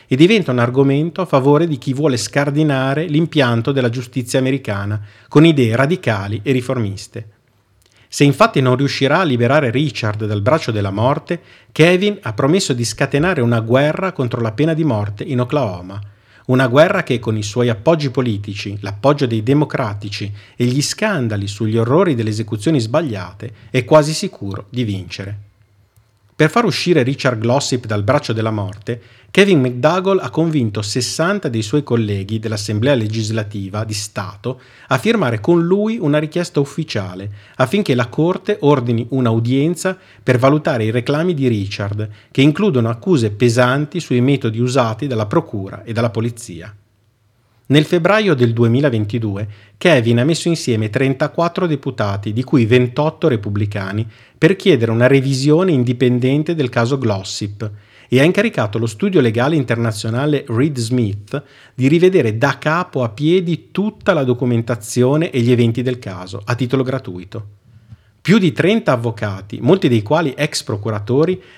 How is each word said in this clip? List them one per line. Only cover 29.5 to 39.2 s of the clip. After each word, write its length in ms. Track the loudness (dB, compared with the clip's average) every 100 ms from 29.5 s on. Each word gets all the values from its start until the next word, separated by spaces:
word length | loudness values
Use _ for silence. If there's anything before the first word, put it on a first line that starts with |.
| 4
McDougall 580 | 2 2 0 2 2 0
ha 100 | 0
convinto 520 | -2 0 0 -2 -2
sessanta 640 | -4 -4 -4 -2 -2 -2 -2
dei 140 | -4
suoi 200 | -2 -2
colleghi 580 | 0 0 0 -2 -4 -6
dell'Assemblea 540 | -4 -6 -4 -2 2
legislativa 920 | 2 0 -4 -4 -4 -6 -8 -8 -6 -6
di 80 |
Stato 680 | -6 -8 -10 -10 -10 -10 -10 -14 -20 -4
a 100 | -2
firmare 420 | 0 0 0 0
con 240 | 2 2
lui 340 | 2 0 0 -2
una 200 | 0 0
richiesta 420 | 0 -4 -2 -2
ufficiale 720 | -2 -4 -6 -6 -6 -8 -12 -14 -16 -4
affinché 400 | 0 0 0 0
la 120 | 0
Corte 500 | 0 0 0 -4 0
ordini 440 | 4 2 2 -2 -2
un'udienza 840 | -2